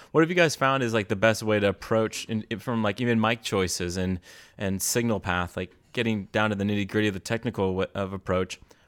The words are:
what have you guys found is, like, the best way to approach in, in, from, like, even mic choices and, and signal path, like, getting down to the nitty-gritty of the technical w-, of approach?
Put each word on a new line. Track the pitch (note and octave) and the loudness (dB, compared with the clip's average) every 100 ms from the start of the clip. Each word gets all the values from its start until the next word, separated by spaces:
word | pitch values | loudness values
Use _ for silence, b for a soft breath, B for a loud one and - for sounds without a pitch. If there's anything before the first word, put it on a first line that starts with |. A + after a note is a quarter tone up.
| B | B
what | D3+ | 2
have | D#3+ | 2
you | F3+ | 4
guys | E3 - | 2 2
found | C3+ C3+ | 0 2
is, | A#2+ | 2
like, | A2+ G2+ | 0 0
the | G2+ | 2
best | A2 G#2+ | 4 4
way | A2 G#2+ | 2 2
to | G2+ | 2
approach | F#2+ - A2 A2 - - | 0 0 2 2 -2 -6
in, | A2 - | -4 -4
in, | G#2 | -6
from, | - A#2 | -4 -2
like, | G#2+ G2 | 0 0
even | A#2+ A2+ | 2 2
mic | A2 A#2+ | 2 0
choices | - G2+ F2+ - F2 F2+ | 0 0 0 0 -4 -2
and, | F#2 F2+ B B B - | -2 -2 B B B -8
and | G2+ F#2+ | -4 -4
signal | - B2 A#2 G#2 | -2 0 0 0
path, | G2 F2+ F2 - | 0 -2 -2 -4
like, | F#2 - _ | -8 -10 _
getting | - A#2 A2 F#2+ | -4 0 -2 -2
down | A2 G#2+ | 0 2
to | G2+ | 2
the | |
nitty-gritty | G2+ G#2 G2 G#2+ G#2+ | 0 -2 -2 0 0
of | |
the | F#2+ | -2
technical | - A2+ A#2+ G#2+ F#2+ | -4 -4 -4 -2 0
w-, | F#2 F#2+ | 0 -4
of | - G2 | -4 -6
approach? | F#2+ - F#2 F#2 - b b | -6 -2 -2 -2 -8 b b